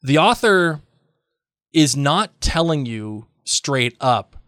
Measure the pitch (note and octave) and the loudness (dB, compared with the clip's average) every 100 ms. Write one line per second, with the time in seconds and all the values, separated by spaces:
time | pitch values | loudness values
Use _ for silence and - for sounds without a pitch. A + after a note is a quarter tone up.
0 | C3 D3 F#3 A#3+ A3+ F#3+ F3 D3+ _ _ | 2 2 2 2 2 2 2 -2 _ _
1 | _ _ _ _ _ _ _ D#3+ D3+ C3 | _ _ _ _ _ _ _ 2 2 2
2 | C#3 E3 G#3 _ - E3 E3+ D#3 B2+ A2+ | 0 0 -2 _ -2 0 0 -2 -4 -8
3 | G#2+ G#2+ - _ - - - C3+ A#2+ - | -8 -12 -14 _ -6 -6 -2 -2 -2 -2
4 | C3 A#2 F#2+ - | 0 0 -2 -20